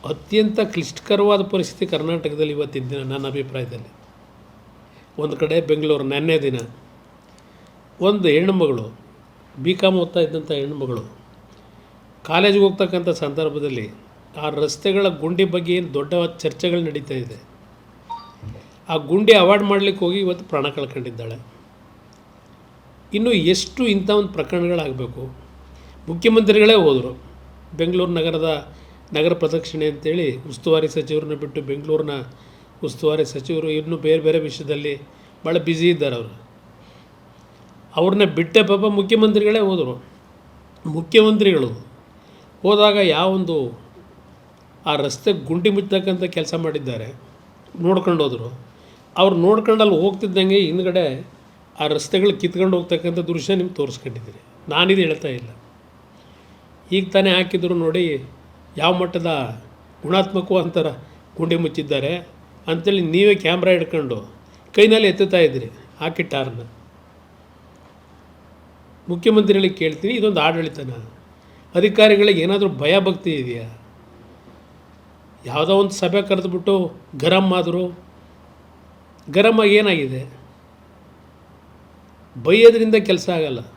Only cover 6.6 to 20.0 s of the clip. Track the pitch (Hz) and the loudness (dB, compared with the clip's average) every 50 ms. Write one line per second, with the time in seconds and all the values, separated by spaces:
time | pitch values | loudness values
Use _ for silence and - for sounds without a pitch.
6.6 | 117 117 - - - - - - _ _ - _ _ _ - - _ - _ - | -8 -12 -16 -20 -20 -20 -20 -20 _ _ -20 _ _ _ -20 -20 _ -20 _ -20
7.6 | - - _ - _ - - - 175 196 208 208 180 165 143 151 175 196 190 185 | -20 -20 _ -20 _ -20 -8 0 2 2 2 4 2 4 4 4 4 2 2 2
8.6 | 170 147 131 117 107 107 - - - - - - - _ _ - - - - 139 | 2 0 0 -2 -6 -10 -14 -20 -20 -20 -20 -20 -20 _ _ -20 -20 -20 -16 -6
9.6 | 131 165 185 185 196 190 190 185 170 170 - 180 165 151 156 160 - - 156 143 | -2 -2 0 2 2 2 2 2 -2 -2 0 -2 -2 0 -2 -8 -6 -6 -6 -6
10.6 | 139 143 151 143 139 127 123 107 92 - - - - - - - - - - - | -4 -6 -6 -8 -6 -6 -6 -8 -8 -12 -18 -20 -20 -20 -20 -20 -20 -20 -20 -20
11.6 | - - - - - - - - _ - - - - - 156 175 190 208 196 202 | -20 -20 -20 -20 -20 -20 -20 -20 _ -20 -20 -20 -10 -2 0 2 4 4 4 6
12.6 | 196 196 190 190 196 180 175 180 175 175 160 - 160 143 139 147 160 156 143 147 | 4 4 2 0 -2 -2 -2 -2 -2 -2 -2 -2 -4 -6 -4 -4 -4 -4 -4 -4
13.6 | 143 143 131 120 107 98 - - - - - - - - - 151 151 151 147 147 | -6 -4 -6 -6 -8 -10 -14 -20 -20 -20 -20 -20 -20 -20 -14 -8 -8 -6 -2 -2
14.6 | 151 147 - - - 202 190 196 196 190 165 143 151 160 180 180 196 185 170 180 | -2 -2 -4 -4 -2 0 0 2 0 0 -2 -2 -6 -4 0 0 0 0 0 -4
15.6 | 170 165 180 180 175 156 131 143 143 143 175 175 170 170 170 - - 156 156 - | -2 -2 -2 -2 -2 -4 -6 -6 -4 -2 -2 -2 -2 -2 -6 -6 -6 -8 -6 -4
16.6 | - 180 180 175 165 160 143 147 135 - 139 131 120 107 110 - - - - - | -4 -2 -2 -2 -2 -4 -6 -8 -8 -8 -8 -8 -8 -10 -14 -18 -20 -20 -20 -20
17.6 | - - - - - - - - - - 932 - - - - - - - - - | -20 -20 -20 -20 -20 -20 -20 -20 -16 -16 -16 -16 -16 -20 -20 -18 -18 -18 -18 -18
18.6 | - - - - - - 165 160 147 139 165 202 214 208 220 202 180 180 202 208 | -20 -20 -20 -20 -10 -6 -6 -6 -2 0 0 2 4 6 6 6 6 6 4 4
19.6 | 208 202 202 196 196 196 190 196 | 2 2 0 2 0 0 -2 -2